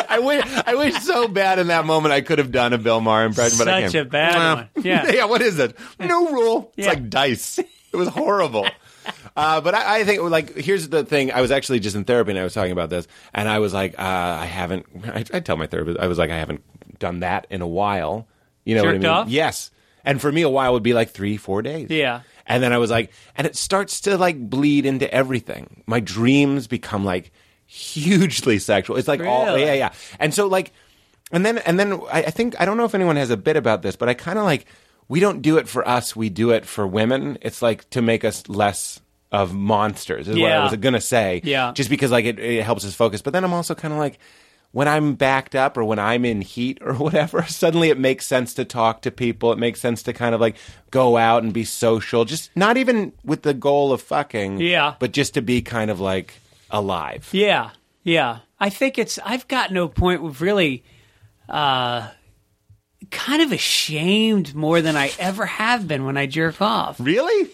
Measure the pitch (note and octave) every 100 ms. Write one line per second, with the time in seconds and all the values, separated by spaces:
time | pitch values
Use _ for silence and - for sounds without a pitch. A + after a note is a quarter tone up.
0 | - A3 B3+ C#4+ B3+ C4 - B3 D4 F4
1 | D4+ B3 A#3 F#3+ F#3+ F#3+ F3 E3+ D#3 D#3+
2 | D3+ C#3+ - D#3 C3+ B2+ A#2+ A#2+ A2 A2+
3 | A2+ A2 A2 A2 A#2+ A#2 A#2 F#3 G2 D#3
4 | C3+ D3 D#3+ F3 E3 D3+ A2+ - F3+ F3+
5 | E3+ A3 G#3+ A3+ A#3+ E3 B2 - - -
6 | F#3 F4 F4 C#4 A3+ A3+ - - G3 D#3+
7 | A#2 C3 C#3 A#2 - - - _ _ -
8 | F3+ - D4+ D4+ C#4 - G2 - - -
9 | - - - - D3+ D#3+ D#3 G3+ G#3+ G#3+
10 | G3+ G3+ E3+ E3 D#3+ - C#3+ G3 D#3+ D#3
11 | B2+ D3 C3 A#2+ B2+ C#3 - B2+ G#2 G#2
12 | G2 B2 G#2 G2 F#2 A2 F#2 F2+ E2+ F2
13 | E2 - - - G#2+ G#2+ G#2 G2 F#2+ D#2+
14 | F#2 F#2 F2 E2 E2+ F2 F2+ F2+ - -
15 | G#2+ G#2 A2 F3+ E3+ D#2+ D#2 E2 D#2+ E2+
16 | F#2 E2+ E2 E2 D#2 D2+ _ - - -
17 | F#2+ F2 F2+ F#2 - F#2+ F2 E2+ G2+ G2+
18 | D2+ G2+ A2 _ _ _ - A2 G#2 F#2+
19 | D#3+ E3 G#2+ C3 D#3 - - _ _ _
20 | - C#3 D3 D3 E3 C3 C3 B2 A2 A#2+
21 | A2+ - G2+ G#2 - G2 A#2 D#3+ B2+ D#3+
22 | C3+ A#2+ - _ - A#2+ B2+ A#2+ A#2 A#2
23 | A2 - - - D3 - - G3 G3+ -
24 | - G3 F3+ D#3 A2+ B2+ D3 C#3+ C3+ C3+
25 | C3 B2 C3 B2+ - - - - - A2+
26 | F#2+ F#2 A#2 C#3 C#3+ C#3 A2+ A#2+ - G#2
27 | G2 F#2 E2 _ _ _ _ - - -
28 | D3+ F#3+ F3 A#2+ - G#2+ - G2+ F#2+ A2+
29 | C3 C#3+ E3+ - A3+ D#3 D3 C#3 A#2+ -
30 | - - D#3 - G3+ F#3 - _ _ _
31 | _ _ - E3+ G3+ A#3 - F3 G3+ F#3+
32 | - D#3+ D#3 - A#3 A#3 F3+ A3 A#3 G3+
33 | F3+ D3 C3 A2+ G2 D#3 A#2+ G#2+ G2 -
34 | A#2+ B2 - G3+ G#3 C#3 - - _ _
35 | - C#3+ G3+ F3+ C3+ D#3 A#2 A#2 - A#2+
36 | A#2 A2 A2 F#2 A2+ A2+ - - G2+ F#2+
37 | A2 C3 C#3+ C#3 A2+ - A#2+ A2 - -
38 | A#2 A2+ A2 G2+ - G2+ G#2 G2 - -
39 | _ _ _ G#2 G2 G2 G2 G#2+ G#2+ G2
40 | - C#2+ D#2+ A2 E3 D#3 C#3 A#2 B2 B2
41 | - B2 G2+ F2+ C#3+ C#3 B2 A#2+ B2 C#3
42 | C3+ A#2+ A2+ G#2+ A2+ A#2 G#2+ A2 G2+ F#2
43 | A2+ G2+ - F3 F#3 F3 E3+ D#3+ D#3+ D3+
44 | D3 - - - _ _ _ A2+ C#3+ D3+
45 | D3+ B2+ C3+ C3+ B2+ C3+ C3+ C3 A2 G#2+
46 | G#2 B2 B2 A2 F#2+ - B2 C3+ - B2+
47 | D3+ D#3+ D#3 E3+ E3+ - E3+ E3 E3 C3+
48 | C3 C3 - C3 A#2+ - B2 B2 A2+ A2+
49 | C3 - A#2+ A2 A#2 G#2+ A#2 - B2 A#2
50 | - A#2 A#2+ A2+ A2+ A2 - - - C3
51 | B2+ A#2 A2+ A#2 A2+ G#2+ G#2+ - A#2 A2+
52 | - A#2+ A2+ D#3+ - - G3+ A#3+ B3+ A#3
53 | G3 - - D3+ D3+ C#3 C#3+ C#3+ C#3+ B2+
54 | - C#3+ C#3+ A2+ G2 G2 E3+ F3 D3 C#3+
55 | B2+ - C3+ D3+ A2+ B2 A#2+ A#2+ G#2+ F#2+
56 | F#2+ F#2+ E2+ - _ _ - - G2 F2+
57 | C#2+ A1 D3 F#3+ G#3 E3 A2 - _ _
58 | - E3 C3 A2+ - - G3+ G3+ C4+ C4+
59 | A3 - - B3 - C4 G3 F#3 E3+ -
60 | F3 F3+ D#3+ C3 E3+ G#3 D#3+ B2+ _ _
61 | _ _ - _ - - C#3+ C3 B2 A#2+
62 | A2 - _ _ _ _ _ _ _ _
63 | - - - D4 D#4+ F3 - - - D3+
64 | E3 G#3 A3 G#3 D3+ C#3+ D#3 E3+ D#3+ D#3
65 | C#3 - F#3 G3 F#3+ - A3 A#3+ F#3 D3
66 | C3+ C#3 C#3 C#3+ D#3+ D#3 G3+ A3 - D3
67 | B2+ G3 E4 A4 F4+